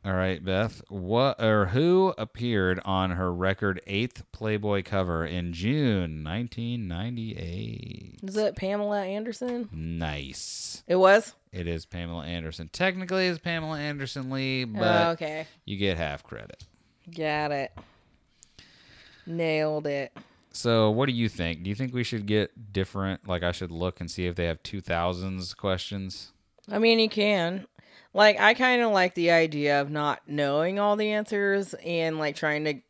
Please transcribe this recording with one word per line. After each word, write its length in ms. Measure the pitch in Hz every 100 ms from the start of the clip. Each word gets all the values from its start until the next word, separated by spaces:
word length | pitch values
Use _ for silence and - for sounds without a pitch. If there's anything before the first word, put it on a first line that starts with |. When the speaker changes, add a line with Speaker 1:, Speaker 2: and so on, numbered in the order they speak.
Speaker 1:
All 100 | 98
right, 280 | 92 92 87
Beth. 380 | 92 92 110 - -
What 540 | 101 90 117 135 -
or 240 | 113 107 92
who 480 | 120 165 185 190 -
appeared 640 | 110 - 120 107 92 90
on 260 | 98 95 92
her 220 | 92 92
record 480 | 87 92 95 104 92 -
eighth 360 | 98 123 - -
Playboy 520 | - 110 107 104 101
cover 420 | 92 98 90 82 80
in 260 | 90 87
June 720 | 82 104 151 135 98 87 78
nineteen 680 | 76 98 120 - 117 120 98
ninety-eight? 1300 | 87 113 120 113 - 85 90 113 110 - - - -
Speaker 2:
Is 140 | 196 208
it 200 | 214 196
Pamela 460 | 190 202 208 208
Anderson? 640 | 185 202 226 214 247 240 214
Speaker 1:
Nice. 1080 | 80 80 82 80 73 69 64 - - - - -
Speaker 2:
It 100 | 180
was? 380 | 196 208 220 - _
Speaker 1:
It 140 | 92 85
is 180 | 82
Pamela 400 | - 87 87 85
Anderson. 460 | 76 87 80 82 82
Technically, 540 | - 185 185 180 185 180
it's 120 | 165
Pamela 380 | 175 165 156 151
Anderson 520 | 147 147 135 139 131
Lee, 320 | 135 131 131
Speaker 2:
Oh, 20 | 123 107
Speaker 1:
but 280 | 110 - 170
Speaker 2:
okay. 320 | 165 156 156 160 _ -
Speaker 1:
you 100 | 98
get 220 | 98 82
half 240 | 78 71
credit. 420 | - 57 53 - - _ _ _ -
Speaker 2:
Got 360 | 165 156 151 151
it. 200 | 143 135 - - _ _ _ _ _ - - - - - - - - -
Nailed 600 | 165 165 156 156 151 147
it. 300 | 139 131 - - _ _
Speaker 1:
So, 380 | - 120 117 110
what 160 | 110 139
do 60 |
you 160 | 120 113
think? 340 | - 82 80
Do 60 | 92
you 60 | 104
think 160 | 131
we 100 | 123
should 220 | 117 117 101
get 460 | 107 101 - 107
different? 560 | 98 95 101 95 95 -
Like, 140 | 90
I 100 | 87
should 180 | 85 90
look 300 | 82 90 -
and 100 | 85
see 160 | - 90
if 80 | 87
they 100 | 85
have 160 | 80
two 180 | - 101
thousands 760 | - 85 87 87 95 92 87
questions? 800 | - 101 92 - 101 95 - - _ _ _ -
Speaker 2:
I 80 | 208
mean, 200 | 226 226
you 100 | 220
can. 580 | 214 208 202 170 190 190 - _ - _
Like, 260 | 190 214 202
I 140 | 202
kinda 340 | 233 254 247 233
like 260 | 196 180
the 160 | 180 170
idea 500 | 170 160 151 143 143
of 100 | 143
not 320 | 151 147 131 -
knowing 520 | 147 143 147 170 202
all 180 | 208 208
the 160 | 214
answers 640 | 214 214 208 202 196 190 -
and, 340 | 170 170 160 156
like, 160 | 151 143
trying 280 | 156 151
to 160 | 156 139